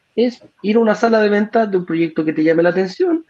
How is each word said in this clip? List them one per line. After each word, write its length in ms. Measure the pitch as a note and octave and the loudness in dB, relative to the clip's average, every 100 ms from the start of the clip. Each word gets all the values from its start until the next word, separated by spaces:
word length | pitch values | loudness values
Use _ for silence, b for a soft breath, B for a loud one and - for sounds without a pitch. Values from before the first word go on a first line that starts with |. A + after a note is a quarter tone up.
| _ | _
es 280 | - B3 - - _ | -2 -2 -4 -20 _
ir 140 | G3+ A3+ | -2 0
a 40 | |
una 140 | A3 | 2
sala 260 | G3 A#3 A3 | 0 2 2
de 80 | G#3 | 2
ventas 420 | G#3 G#3+ A#3 G#3+ | 0 0 0 0
de 60 | F#3 | -2
un 80 | F3 | -2
proyecto 380 | E3 E3 D#3+ | -2 -2 -2
que 80 | D#3 | -4
te 100 | D#3 | 0
llame 200 | D#3 E3 | 0 2
la 80 | F3 | 2
atención, 540 | F3+ F#3 - F4+ E4 | 0 -4 -2 -2 -2